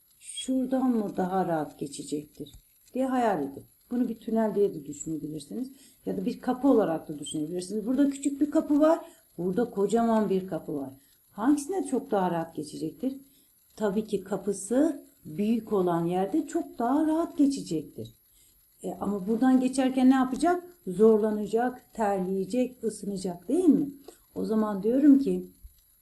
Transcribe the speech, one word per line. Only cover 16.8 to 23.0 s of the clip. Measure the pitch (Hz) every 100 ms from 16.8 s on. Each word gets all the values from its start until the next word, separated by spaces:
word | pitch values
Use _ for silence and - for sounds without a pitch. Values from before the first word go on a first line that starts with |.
| 240 285 311
rahat | 311 330 -
geçecektir. | 277 - 156 156 143 - 117 - _ _ _ _ _ _
E, | 190
ama | - 196 202 185
buradan | 226 262 254
geçerken | 254 269 262 262 254
ne | 262
yapacak? | 254 262 330 359 - - -
Zorlanacak, | 180 220 220 214 214 202 226 247 247 _
terleyecek, | - 208 196 185 190 190 254 247 -
ısınacak | 226 -